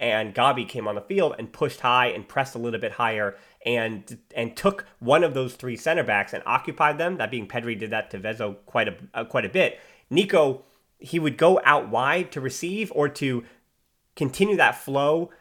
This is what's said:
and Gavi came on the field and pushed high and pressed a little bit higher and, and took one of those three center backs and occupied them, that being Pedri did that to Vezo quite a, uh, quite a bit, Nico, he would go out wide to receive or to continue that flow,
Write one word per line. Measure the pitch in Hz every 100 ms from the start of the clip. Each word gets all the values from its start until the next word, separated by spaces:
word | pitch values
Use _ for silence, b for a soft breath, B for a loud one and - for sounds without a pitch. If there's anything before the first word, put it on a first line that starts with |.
and | 120 110 110 98
Gavi | 127 127 107
came | 127 107
on | 104
the |
field | - 196 160 -
and | 110
pushed | - 156 -
high | 127 123 123
and | 98 104
pressed | - 131 120
a |
little | 117 110
bit | 110
higher | - 117 110 101 98 b b -
and, | 120 113 110 - 120 _ -
and | 117 -
took | 196 196 b b
one | 120 147
of | 170
those | 135 127 -
three | 127 113
center | - 165
backs | 127 104 101
and | 95 -
occupied | 127 - 151 151 147
them, | 170 185
that | 110
being | 123 104
Pedri | 123 117 113
did | 107
that | 110 -
to | 104
Vezo | 101 110 107 98 -
quite | 117 107
a, | 98 -
uh, | -
quite | 117 131 104
a |
bit, | 180 170 B B B _
Nico, | 143 196 196 147 131 b b _ _
he | 135 170
would | 156 131
go | 160 185
out | - 147 -
wide | 113 131 170 180
to | -
receive | 131 127 170 202 214
or | - 147
to | 143 139 123 B B _ _ _ _ _ -
continue | 143 - 196 190
that | 135 -
flow, | - 139 143 160 170 b